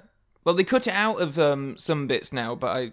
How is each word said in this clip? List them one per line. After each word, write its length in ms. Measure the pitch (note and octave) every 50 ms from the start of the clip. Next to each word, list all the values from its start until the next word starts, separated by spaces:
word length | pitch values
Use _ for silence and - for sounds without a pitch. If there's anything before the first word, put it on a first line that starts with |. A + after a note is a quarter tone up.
| - _ _ _ _ _ _ _ _
Well, 100 | E3 F3
they 100 | F3+ G3
cut 220 | - B3+ B3+ B3
it 80 | A#3+ F#3+
out 260 | G3 G#3+ A3 A3 -
of, 180 | F3+ D#3 C#3 E3
um, 380 | D#3 D3 C#3+ C#3 C#3 C3+ - -
some 280 | - - D#3+ D3 C#3+
bits 260 | C3 C3+ - - - -
now, 220 | C3 A#2 A#2 A#2+
but 140 | A#2+ B2+ A#2
I, 240 | F2+ C3 B2+ A2+